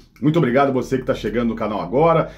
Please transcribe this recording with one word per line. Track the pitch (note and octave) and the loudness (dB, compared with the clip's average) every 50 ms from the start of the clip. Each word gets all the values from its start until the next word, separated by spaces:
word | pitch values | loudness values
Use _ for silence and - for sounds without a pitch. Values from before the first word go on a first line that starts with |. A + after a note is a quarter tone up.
| - _ _ - A#2+ | -20 _ _ -2 0
muito | D3+ D#3 E3+ | 0 2 2
obrigado | C#3+ A#2+ A#2 C#3 C#3 C#3 B2+ | 2 2 2 2 2 2 2
você | B2+ A#2 - C3 | -2 -2 -2 -2
que | C3 C3 | -2 -2
tá | - A#2 | -2 -4
chegando | - - G#2+ G#2 A#2+ A#2+ A2+ | -2 -2 -4 -2 -2 -2 -2
no | A2 | -2
canal | - A2+ G#2 G#2+ F#2+ E2 | -2 -4 -4 -4 -4 -6
agora. | F2 G#2 C#3 D#3+ E3 D#3+ D#3+ - - - | -2 0 2 4 4 4 2 0 -2 -6